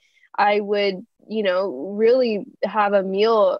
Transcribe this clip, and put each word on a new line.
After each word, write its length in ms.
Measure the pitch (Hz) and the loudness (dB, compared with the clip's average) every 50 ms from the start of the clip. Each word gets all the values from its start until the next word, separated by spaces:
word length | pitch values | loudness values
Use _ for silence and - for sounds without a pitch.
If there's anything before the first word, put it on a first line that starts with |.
| _ _ _ _ _ _ - | _ _ _ _ _ _ -4
I 220 | - 240 208 208 208 | 0 0 2 2 0
would, 460 | 208 196 208 202 202 202 190 180 233 - _ _ _ | 0 -2 -2 0 0 -2 -2 -6 -10 -16 _ _ _
you 140 | - 208 220 202 | -8 -6 -4 -2
know, 500 | 185 180 185 202 190 131 131 151 190 202 | 0 0 0 -2 -4 -6 -8 -8 -8 -2
really 480 | 208 220 226 247 262 254 233 214 196 - - - _ - | 0 2 4 4 4 2 0 -2 -4 -6 -10 -10 _ -6
have 300 | 202 208 214 202 202 202 | -4 -2 0 0 2 2
a 80 | 196 | 0
meal 580 | 190 190 190 196 214 226 226 214 196 180 - | 0 0 -2 0 2 2 4 4 2 2 0